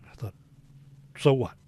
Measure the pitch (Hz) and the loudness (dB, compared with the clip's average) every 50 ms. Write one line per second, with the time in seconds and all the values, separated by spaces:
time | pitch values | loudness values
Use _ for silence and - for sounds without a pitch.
0 | - - - - - 101 - - - - - - - - - - - - - - | -20 -20 -16 -14 -14 -14 -14 -16 -20 -20 -20 -20 -20 -20 -20 -20 -20 -20 -20 -20
1 | - - - - - 147 139 131 120 - - - - | -20 -20 -18 0 2 2 2 2 0 -6 -8 -16 -20